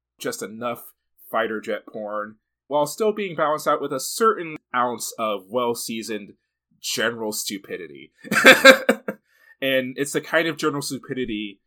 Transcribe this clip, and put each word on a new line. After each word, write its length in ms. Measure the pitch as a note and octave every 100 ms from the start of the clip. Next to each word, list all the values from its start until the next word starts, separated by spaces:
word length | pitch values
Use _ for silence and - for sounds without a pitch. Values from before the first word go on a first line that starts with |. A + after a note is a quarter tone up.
| _ -
just 240 | C3 A#2
enough 520 | G2 A2 A#2+ A2+ - - _ _ -
fighter 300 | A2+ A2+ A2
jet 240 | A2+ G#2 -
porn, 520 | A2+ G#2 G#2+ G#2 A2 _ _ -
while 200 | D3 D3
still 240 | - G#3+
being 240 | G#3+ G3 E3
balanced 320 | D3+ D3+ D#3
out 120 | D3+
with 120 | C#3
a 60 | C3+
certain 560 | - - A3 E3+ E3 D#3 _ B2+
ounce 380 | B2 A#2 - -
of 240 | A2 G2+ F#2
well-seasoned 840 | B2 A#2+ A#2 - A2+ G#2+ G#2+ G#2 - _ _ _ _
general 520 | - - A2+ A#2 A2
stupidity. 800 | G#2+ - G2+ - F2+ E2 C#2 C#2 _
<laughs> 60 | - - - - C4+ C4 - A3+ - - _ _ _ _
And 340 | C3+ C3 B2+ C3
it's 160 | C#3
the 80 | D#3
kind 260 | - D#3+ E3
of 100 | D3
general 240 | D#3 C#3+
stupidity 800 | - C3 - B2+ A#2 G#2+ G#2 G2